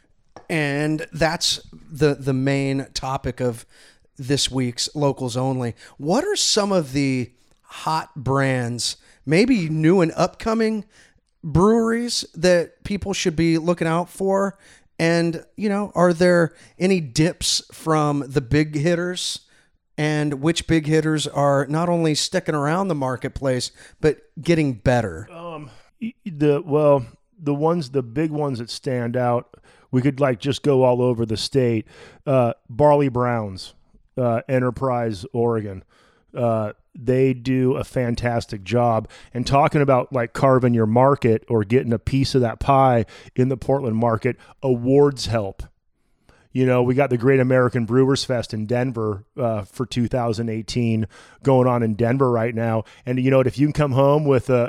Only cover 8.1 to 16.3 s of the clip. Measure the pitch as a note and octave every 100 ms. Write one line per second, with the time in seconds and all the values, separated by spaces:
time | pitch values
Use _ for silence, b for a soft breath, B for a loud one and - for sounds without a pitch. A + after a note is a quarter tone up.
8.1 | D3+ B2 C#3 C3+ B2+ A#2+ A#2+ - - b
9.1 | b - D#3+ A#3+ A#3+ D#3 D#3 D#3 F#3+ D#3+
10.1 | - F3 - A3+ A3+ A3 A3 - b b
11.1 | b _ _ D#3+ D3+ G3+ A#3 A3+ A3+ A#3+
12.1 | - - E3 F3+ F3 D#3+ _ - G3+ G3
13.1 | F#3+ F#3 D#3 E3 D#3+ E3 F3 D#3+ E3 E3+
14.1 | - F#3+ G3 G3 - b b b - E3
15.1 | E3+ E3+ D#3+ - - G#3 G3+ G#3 D#3+ F3+
16.1 | E3 F3+